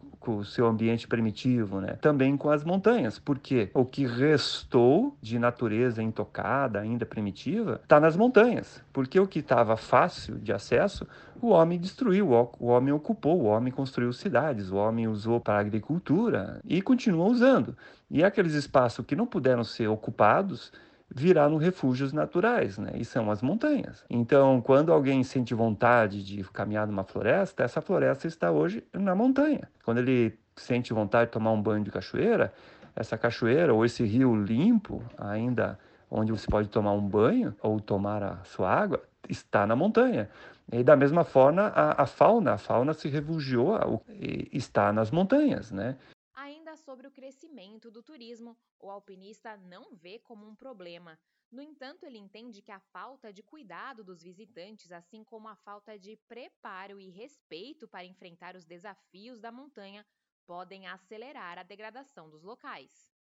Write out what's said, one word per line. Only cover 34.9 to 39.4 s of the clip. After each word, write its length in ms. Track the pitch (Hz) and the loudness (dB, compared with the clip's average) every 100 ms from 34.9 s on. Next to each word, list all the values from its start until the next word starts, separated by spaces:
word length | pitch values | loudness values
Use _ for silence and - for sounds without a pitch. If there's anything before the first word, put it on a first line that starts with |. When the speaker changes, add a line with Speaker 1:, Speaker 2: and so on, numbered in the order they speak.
| - 117 - | -10 -12 -12
Speaker 1:
ainda 600 | 104 107 120 117 101 98 _ _ _ | -8 -4 -2 -2 -4 -6 _ _ _
onde 220 | - 110 | -4 -2
você 140 | 110 - | -2 -2
pode 220 | 107 104 | 0 0
tomar 240 | 113 104 | 0 0
um 140 | 104 101 | 0 0
banho 480 | 104 117 247 190 - | 2 4 2 -2 -4
ou 180 | 110 107 | -4 -4
tomar 440 | 104 101 101 107 | -2 -4 -2 -4
a 220 | 98 87 | -6 -10
sua 260 | - - 92 | -12 -4 -2
água, 320 | 131 208 - - _ - | 0 0 -4 -8 _ -12
está 380 | - | -12